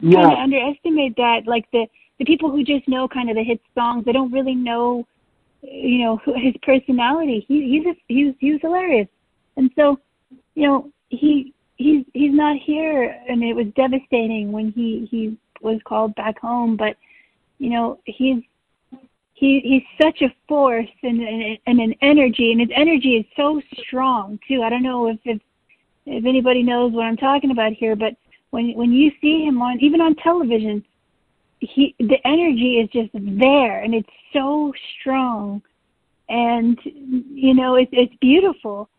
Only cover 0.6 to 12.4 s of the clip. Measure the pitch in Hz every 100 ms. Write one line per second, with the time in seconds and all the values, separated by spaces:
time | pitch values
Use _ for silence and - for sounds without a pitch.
0.6 | 247 285 339 311 269 226 240 233 220 233
1.6 | 220 240 220 _ _ - 254 269 311 277
2.6 | 277 285 269 254 262 262 240 220 226 233
3.6 | - - 240 240 226 247 262 254 269 254
4.6 | 240 233 240 247 - _ _ _ _ _
5.6 | 277 269 269 247 233 226 - 254 254 -
6.6 | - 269 - 247 240 302 311 226 - 285
7.6 | 269 285 330 349 - 247 285 262 269 302
8.6 | 320 359 370 254 196 _ _ _ _ -
9.6 | 262 - 285 277 _ _ _ 262 _ -
10.6 | 285 277 285 _ _ 240 302 285 262 _
11.6 | _ - 262 302 254 247 285 285